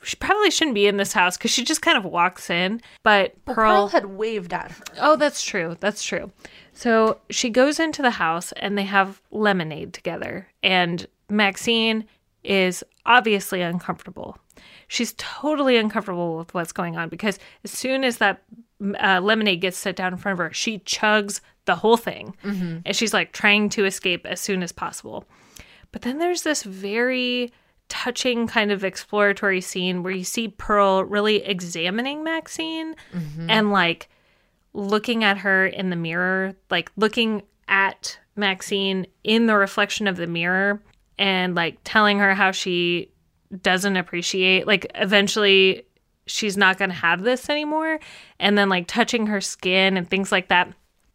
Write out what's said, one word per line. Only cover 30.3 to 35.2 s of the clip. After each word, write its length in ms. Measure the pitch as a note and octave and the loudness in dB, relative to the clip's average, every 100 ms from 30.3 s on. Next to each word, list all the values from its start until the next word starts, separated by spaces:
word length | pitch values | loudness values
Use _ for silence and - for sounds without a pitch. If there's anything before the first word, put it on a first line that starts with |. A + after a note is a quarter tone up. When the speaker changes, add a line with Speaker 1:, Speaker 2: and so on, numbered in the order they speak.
| - A3+ | -4 -6
Speaker 1:
Pearl 560 | - - G#3 G3 F#3+ | -6 0 4 4 4
really 340 | F#3+ G#3 G#3+ G#3 - | 2 0 2 2 0
examining 800 | F#3 F3 E3+ E3+ G#3+ C4 D4 | -6 -6 -4 -4 -2 -4 -6
Maxine 720 | D#4+ E4 D#4 - D#4+ D#4+ D#4+ D#4+ - | -4 -6 -6 -8 -6 -6 -8 -12 -12
Speaker 2:
Mm-hmm. 360 | F3+ D#3 D3+ E3 | -10 -8 -8 0
Speaker 1:
and, 220 | A3 G#3 | 2 4
like, 380 | G3+ E3+ E3+ - _ _ _ _ _ _ | 2 2 -2 -10 _ _ _ _ _ _
looking 500 | - G3+ G#3+ G#3+ A3+ | -10 -2 -2 0 0